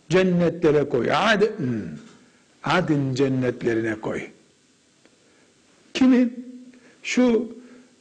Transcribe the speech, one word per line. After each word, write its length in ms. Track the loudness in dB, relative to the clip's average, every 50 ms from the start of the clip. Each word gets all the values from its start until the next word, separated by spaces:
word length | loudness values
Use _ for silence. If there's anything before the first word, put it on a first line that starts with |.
| _ 0
cennetlere 800 | 2 2 4 4 2 2 2 0 0 2 2 2 4 2 2 0
koy. 220 | 0 -2 0 0
Adn, 320 | 0 2 2 2 2 2 2 0 0 -4 -4 -4 -4 -6 -6 -8 -12 -14 -18 -20 -20 -20 _ _ _ _ _ _ _ _ -4
adn 500 | -2 0 0 0 0 0 -2 -2 -2 -2
cennetlerine 840 | 0 0 0 0 -2 -2 -2 -4 -4 -4 -2 -2 -2 -2 -4 -6
koy. 260 | -6 -8 -8 -8 -8 -10 -12 -16 -20 _ _ _ _ _ _ _ _ _ _ _ _ _ _ _ _ _ _ _ _ _ _ _ _ _ _ _ _ _ _ _
Kimi? 360 | 2 4 4 6 4 4 2 -2 -6 -14 -16 -18 -20 -20 -20 -20 -20 -20 -20 -20 _ -12
Şu 480 | -4 0 2 2 4 2 2 -2 -4 -10 -16 -20 -20 -20 -20 -20 _ _ _